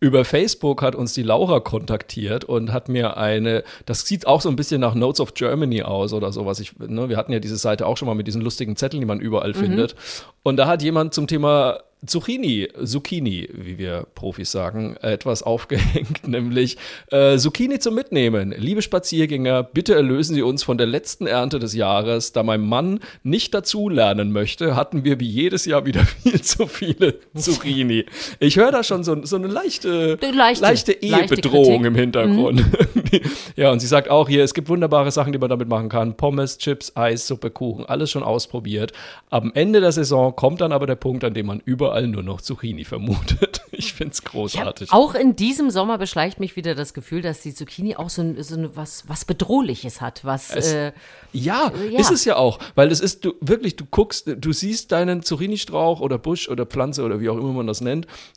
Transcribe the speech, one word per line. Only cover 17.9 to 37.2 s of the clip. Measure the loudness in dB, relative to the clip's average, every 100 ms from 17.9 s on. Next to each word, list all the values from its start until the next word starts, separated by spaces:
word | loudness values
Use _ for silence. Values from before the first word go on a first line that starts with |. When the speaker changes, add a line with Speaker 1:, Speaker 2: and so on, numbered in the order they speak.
| -2
Speaker 1:
Mitnehmen. | -2 0 2 2 -2 -4
Liebe | -4 -2
Spaziergänger, | 0 -2 -2 0 0 0 0 0
bitte | 0 -2 4 4
erlösen | 4 2 0 0
Sie |
uns | 0 0
von | -2 0
der | 0
letzten | 0 -4 -6 -2
Ernte | 0 0 -2
des | -4
Jahres. | -2 0 2 2 -2 -2
Da | -2
mein | 0 0
Mann | 0 0 0 -4 -8 -10
nicht | -2 -2 0
dazulernen | -2 -2 -2 0 4 4 4 0
möchte, | 0 -2 -2 0 0
hatten | 0 0
wir | 0 0
wie | 0
jedes | 0 0 0
Jahr | 0 0 0
wieder | 2 2
<laughs> | 2
viel | 2 2
zu | 2 0 -2
viele | -4 -4 2 2 2 _
Zucchini.“ | -6 -2 0 0 0 2 0 -2 -8 -12 0
Ich | 4 6
höre | 4
da | 4
schon | 0 -2
so, | -2 -4
so | -2
eine | -4 -2
leichte, | -4 -4 -4 -2 0 0 0
Speaker 2:
Eine | 0 4
leichte, | 4 6
Speaker 1:
leichte | 4 4 2 0
Speaker 2:
leichte | 2 4 4
Speaker 1:
Ehebedrohung | 4 6 8 8 8
Speaker 2:
Kritik. | 6
Speaker 1:
im | 4
Hintergrund. | 2 4 4 6 4 6
Speaker 2:
Mhm. | 6 6 4 2 2
Speaker 1:
<laughs> | 2 0 -8 -8 2
Ja, | 4
und | 4
sie | 4
sagt | 2 6
auch, | 4 6
hier, | 4
„Es | 4
gibt | 2 -2
wunderbare | 0 4 4 2
Sachen, | 2 0
die | 0
man | 0
damit | -2 0
machen | -2 -2
kann. | -2 -2 0
Pommes, | -2 0 -2 -4
Chips, | -4 -4 -6
Eis, | -2 0 0